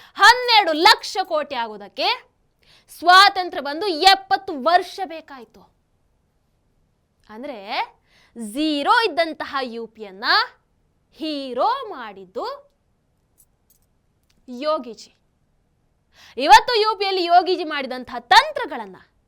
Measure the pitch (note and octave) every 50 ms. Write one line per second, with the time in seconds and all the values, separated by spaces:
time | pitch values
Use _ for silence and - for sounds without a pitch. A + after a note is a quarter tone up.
0 | - - - - G4 G#4+ A#4+ B4 B4 B4 A4+ G#4+ G4+ E4+ D#4 D4+ F4 G#4+ A4+ -
1 | - - - G#4 F#4+ F#4+ E4+ D4+ C#4+ D4 C#4+ A#3+ A#3 A3 G#3+ G3 G3+ F#3+ - B3+
2 | D#4 G4+ A#4+ B4 - _ _ _ _ _ _ _ _ _ _ _ _ _ - -
3 | D4+ F4 F4+ F#4+ G4+ G4 G4+ G4 F4+ F4 - F4+ C4 C#4 D4 D#4+ G#4+ G#4 E4+ D4
4 | F4 F#4+ G4 F#4+ - - F#4+ F#4+ G4 - E4 C4+ A#3+ D#4+ F4 F#4 F4+ - - -
5 | F#4+ C#4 E4 D#4+ D4 - C#4+ C4 A3 _ _ G3+ F3 _ _ _ _ _ _ _
6 | _ _ _ _ _ _ _ _ _ _ _ _ _ _ _ _ _ _ _ _
7 | _ _ _ _ _ - G#3+ A3 C4 D4 B3+ G#3 G3 G#3 C4 E4+ A4+ - _ _
8 | _ _ _ _ _ _ - A#3 A#3 G#3 G#3 C#4 D#4 D#4 D4 C#4+ C#4+ F#4 A4 A#4+
9 | A4+ G4 D4 F4 E4 D#4+ D4+ - D4+ - C#4+ C4+ C4+ B3 A3+ A#3 A3+ A3 _ A3
10 | G#3+ G3 F#3 F#3+ A#3+ D4 F4 G#4+ A#4 B4 _ _ _ _ _ _ _ _ _ _
11 | _ _ _ - E4 D#4 D4+ C#4+ C4+ C4 A#3+ B3 D#4+ G#4+ A#4+ C#5 B4+ G#4+ F4+ C4+
12 | A#3 G#3+ G3 G3+ F#3+ F3+ - A#3+ F4+ A#4+ C#5+ C#5+ - _ _ _ _ _ _ _
13 | _ _ _ _ _ _ _ _ _ _ _ _ _ _ _ _ _ _ _ _
14 | _ _ _ _ _ _ _ _ _ - B3 A#3+ D4 D4+ D#4 D#4 A#3 B3 G#3+ -
15 | - - _ _ _ _ _ _ _ _ _ _ _ _ _ _ _ _ _ _
16 | _ _ _ _ - - - A3+ C4+ D#4+ G4+ A4+ - B4+ B4 G#4+ G#4+ A4 A4 -
17 | G4+ G4 F#4+ F#4 E4+ E4+ F4 F4+ F#4 F4 F#4 D#4 F4 D#4 D4+ C#4+ C4+ A#3+ B3+ B3+
18 | B3 - B3+ A#3+ - - F#4+ A4+ C5+ D#5 C#5+ C#5 A#4+ D4 D#4 A#3+ G#3+ F#3+ F3+ -
19 | - _ _ _ _